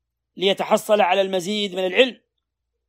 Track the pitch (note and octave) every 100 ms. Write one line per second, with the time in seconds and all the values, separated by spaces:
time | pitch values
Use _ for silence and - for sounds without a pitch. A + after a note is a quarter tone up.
0 | _ _ _ - G3 F#3+ D#3+ G#3+ - G#3
1 | F3+ G3 G3 F#3+ F3 G#3+ G3+ F#3 F#3 F#3+
2 | C4 - _ _ _ _ _ _